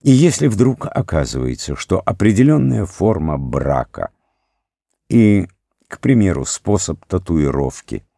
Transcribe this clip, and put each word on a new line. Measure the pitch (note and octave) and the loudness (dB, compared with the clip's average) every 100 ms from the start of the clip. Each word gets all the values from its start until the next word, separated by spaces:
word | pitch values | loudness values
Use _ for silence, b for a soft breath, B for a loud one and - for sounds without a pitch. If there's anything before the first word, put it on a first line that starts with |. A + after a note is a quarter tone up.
И | - | 4
если | C3 E3 B2+ D3 | 4 4 2 -2
вдруг | G#2 B2+ B2+ - | 2 0 0 -6
оказывается, | - - D#2 C2 C2 B1+ B1 - C#2 | -6 -4 -2 -2 -4 -6 -6 -10 -10
что | - F#2 - | -4 -2 -2
определенная | F#2 G#2 G2+ C3+ D3+ C3 A#2 F#2+ | 0 2 4 4 4 0 -2 -4
форма | - G#2 G#2+ D#2 D2 | -2 -2 0 -4 -4
брака | C2 C2 C2+ C2+ B1+ - G1+ _ _ _ _ _ _ _ _ _ _ | -4 -4 -2 -2 -4 -10 -12 _ _ _ _ _ _ _ _ _ _
и, | A#2 G#2+ G2+ F2 _ _ _ _ | 4 4 4 0 _ _ _ _
к | - | -6
примеру, | C3+ B2+ G2 D2 C2+ | 0 2 2 0 -6
способ | - - G#2 - D2+ _ | -8 -2 -2 -2 -10 _
татуировки | F2+ F2+ E2 C#2+ C2+ C2+ - - A1 _ | -6 -2 0 0 0 -4 -6 -12 -14 _